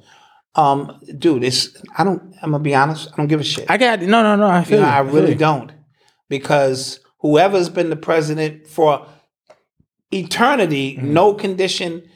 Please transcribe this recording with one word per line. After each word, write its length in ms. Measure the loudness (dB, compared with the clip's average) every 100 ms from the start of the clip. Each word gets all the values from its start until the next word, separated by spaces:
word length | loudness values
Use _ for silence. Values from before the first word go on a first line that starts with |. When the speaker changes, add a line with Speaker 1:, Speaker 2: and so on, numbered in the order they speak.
| _ _ _ _ _ 2
Speaker 1:
Um, 440 | 2 2 -4 -14 -20 -2
dude, 280 | 0 2
it's, 240 | 0 -2 -4 -12 -8 -2
I 60 |
don't, 180 | -2 -2 -8 -10
I'm 80 | -4
gonna 80 | -2
be 120 | 0
honest, 340 | 2 2 -2 -8
I 40 | -4
don't 120 | 0
give 100 | 0
a 40 |
shit. 260 | -2 -4 -2
Speaker 2:
I 60 | 0
got, 240 | 0 0
no, 200 | 2 2
no, 100 | 4
no, 140 | 2 2
I 160 | 2
feel 140 | 2 2
Speaker 1:
You 40 |
know, 60 | 4
Speaker 2:
you. 60 |
Speaker 1:
I 60 | 2
Speaker 2:
I 40 |
feel 80 | 2
Speaker 1:
really 140 | 2 2
Speaker 2:
you. 40 | 2
Speaker 1:
don't. 340 | 0 0 -6 -20 _ _ _ _ -8
Because 680 | -8 0 2 2 -2 -8 -14 _ _
whoever's 480 | 2 4 4 2 0
been 200 | -2 -2
the 60 | -4
president 680 | -2 0 0 -2 -4 -6 -10
for 400 | 0 2 2 -4 _ _ _ _ _ _ _ _ _ _
eternity, 840 | -8 -4 -4 -2 -2 -2 -4 -6 -6
Speaker 2:
Mm-hmm. 160 | -2
Speaker 1:
no 220 | 0 2
condition, 680 | 0 -4 -4 -4 -6 -8 -10 -16